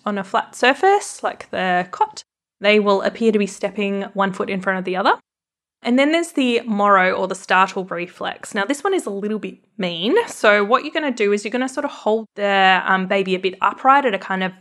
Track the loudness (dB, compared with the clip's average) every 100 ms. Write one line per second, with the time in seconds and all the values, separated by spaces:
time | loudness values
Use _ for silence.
0 | -6 -6 -2 -4 -4 0 0 4 4 4
1 | 0 -6 -8 -8 -8 -4 0 0 -2 -2
2 | -4 -4 -20 _ _ _ 2 4 4 2
3 | 0 0 2 2 0 -4 -8 -4 -4 -4
4 | -6 -2 -2 -2 -6 -4 -2 -4 -2 -2
5 | 0 0 _ _ _ _ _ _ 0 2
6 | 4 2 0 -2 0 0 -2 0 4 4
7 | 4 0 -4 -6 0 2 2 -2 -8 -8
8 | -10 -10 -10 -10 -8 -4 -2 -2 -2 -2
9 | -2 -6 -6 -6 -8 -14 _ -8 -6 -4
10 | 0 0 0 0 4 4 4 0 0 -4
11 | -2 0 0 0 -2 -4 -4 -6 -8 -6
12 | -2 -2 -4 -4 0 4 4 4 2 0
13 | 0 -2 0 -2 -2 0 -2 2 4 4
14 | 4 -2 -4 -4 -4 -6